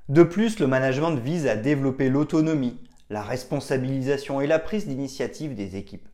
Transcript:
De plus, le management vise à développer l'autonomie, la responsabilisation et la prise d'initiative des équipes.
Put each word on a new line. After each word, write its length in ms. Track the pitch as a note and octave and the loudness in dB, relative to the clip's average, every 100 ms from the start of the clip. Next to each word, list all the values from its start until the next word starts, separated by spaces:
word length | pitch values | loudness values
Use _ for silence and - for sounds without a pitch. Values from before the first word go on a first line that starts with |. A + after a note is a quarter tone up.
| - | 0
De 120 | C#3 | 6
plus, 360 | E3 F3+ A3+ A3 | 6 6 0 2
le 80 | C#3+ | 2
management 520 | C3 C3 C3 D#3+ D3 | 4 2 2 0 0
vise 280 | A#2 F3 C3+ | -2 -2 0
à 100 | A2 | 0
développer 540 | A#2+ D3 C3+ C3+ C3+ | 2 2 0 0 2
l'autonomie, 680 | C3+ D3+ D#3+ D#3 D#3+ B2+ A#2 - - - | 2 2 2 2 2 0 -4 -16 -20 -10
la 120 | G#2 | -8
responsabilisation 1200 | G#2 B2+ - C#3+ C3 C3+ B2+ C3+ B2+ C#3+ - C#3 | -6 -6 -4 -6 -2 -2 0 -2 -2 -2 -2 -4
et 40 | C#3+ | 2
la 120 | D#3+ | 0
prise 280 | - G#3+ E3 | 0 -4 -4
d'initiative 680 | C3 C#3 - A#2+ - D3+ | -6 -6 -6 -6 -6 -8
des 220 | A#2 G2 F#2 | -6 -8 -8
équipes. 300 | G2 F#2 - | -10 -14 -18